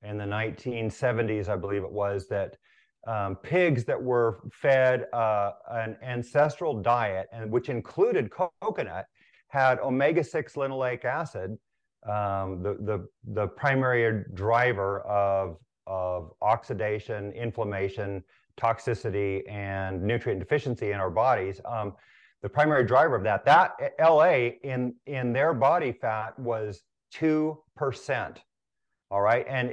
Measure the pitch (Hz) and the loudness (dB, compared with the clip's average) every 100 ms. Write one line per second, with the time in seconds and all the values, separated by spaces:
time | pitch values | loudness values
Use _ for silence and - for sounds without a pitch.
0 | 104 104 101 104 113 - 127 120 110 - | -10 -6 -4 -4 -4 -6 -6 -4 -4 -2
1 | 127 113 113 107 98 98 98 101 92 104 | 0 0 0 -2 -2 -4 -2 -4 -4 -4
2 | 101 101 - 101 92 - _ _ _ _ | -2 -2 -4 -4 -4 -8 _ _ _ _
3 | - 110 98 92 - 175 180 127 117 135 | -6 -4 -4 -6 -2 2 2 2 0 -2
4 | 127 120 117 - 110 - 143 135 127 127 | 0 2 2 0 -10 -4 2 4 6 4
5 | 117 120 110 104 101 - - 117 113 107 | 0 0 2 2 0 -4 -8 -6 -6 -8
6 | 127 123 120 147 151 147 165 113 101 120 | -8 -6 -2 2 2 2 -4 0 2 2
7 | 110 95 95 117 107 120 123 120 - - | 2 -2 -6 -8 -2 -2 0 -4 -4 0
8 | 226 190 110 - 180 - 214 180 110 85 | 2 2 -2 -2 -4 -4 -6 -4 -6 -8
9 | - _ _ _ _ 139 131 127 131 127 | -12 _ _ _ _ 2 4 4 0 2
10 | 143 170 156 165 - 147 139 135 127 123 | 2 2 0 -4 -6 -4 -4 -2 -4 -4
11 | 123 139 160 104 95 110 _ _ _ _ | -4 -4 -6 -8 -8 -10 _ _ _ _
12 | 104 104 101 98 95 90 98 95 107 104 | -6 -2 -2 -2 -4 -4 -4 -4 -4 -4
13 | - _ 113 107 98 - 143 131 131 123 | -6 _ -8 -4 -4 -2 0 2 2 2
14 | 113 110 - 92 104 117 127 101 98 98 | 2 0 -4 -4 2 2 2 0 -2 -4
15 | - 104 101 98 95 82 _ _ - 95 | -2 0 2 2 -2 -6 _ _ -8 -6
16 | 92 90 80 - 104 113 - 107 107 107 | -4 -4 -8 -4 0 0 -2 -4 -2 -4
17 | - 107 101 107 120 113 107 101 98 95 | -6 -8 -8 -6 -6 -4 -4 -4 -4 -4
18 | 101 98 - _ _ - 117 113 - 113 | -6 -6 -10 _ _ -2 0 0 -2 -4
19 | 113 98 101 95 - 104 98 98 95 95 | -2 -2 -2 -2 -6 -8 -6 -4 -4 -2
20 | 101 117 - 95 90 151 135 117 107 101 | -2 -2 -2 -4 -2 -2 -2 -4 -4 -2
21 | 92 87 123 117 95 95 - 117 104 98 | -2 2 2 2 -2 -8 -8 -6 -6 -10
22 | _ _ _ _ 104 143 151 147 113 131 | _ _ _ _ -4 2 4 4 4 6
23 | 156 117 104 101 - 156 185 - 139 - | 4 2 0 2 6 6 6 0 -6 2
24 | 160 156 170 143 120 - 139 127 123 120 | 6 8 8 6 2 -2 -6 -4 -4 -6
25 | - 135 123 123 214 127 135 175 143 113 | -10 -4 -2 2 2 4 4 4 0 -2
26 | 117 110 110 - 120 113 107 98 _ _ | -4 -4 -6 -8 -4 -4 -4 -8 _ _
27 | _ - 160 156 156 151 _ - 143 120 | _ -2 2 2 0 -4 _ -6 -6 -4
28 | - 127 85 - _ _ _ _ _ _ | -4 -4 -4 -10 _ _ _ _ _ _
29 | - 98 101 120 - 131 123 | -6 0 4 2 0 -2 -4